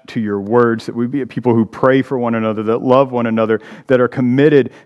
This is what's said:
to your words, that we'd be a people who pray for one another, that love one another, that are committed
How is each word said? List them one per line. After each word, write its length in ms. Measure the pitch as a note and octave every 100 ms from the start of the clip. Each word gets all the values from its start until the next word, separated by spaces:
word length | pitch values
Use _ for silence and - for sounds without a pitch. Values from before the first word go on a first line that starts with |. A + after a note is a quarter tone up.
| -
to 120 | B2
your 220 | G#2+ G2+
words, 460 | G2+ A#2+ A#2 A2+ -
that 80 | A2
we'd 160 | B2
be 100 | C3+
a 60 | B2
people 260 | - B2
who 100 | A#2
pray 380 | A2 - C3 C3+
for 160 | B2+ C3+
one 160 | A#2+
another, 300 | A2+ A2 G#2+
that 180 | G#2+ A#2
love 300 | C3 B2+ C3+
one 160 | B2 A#2
another, 340 | A2+ A2 A2 - - -
that 160 | B2+
are 60 | A#2+
committed 640 | - B2+ B2+ D3 D3 A#2+ -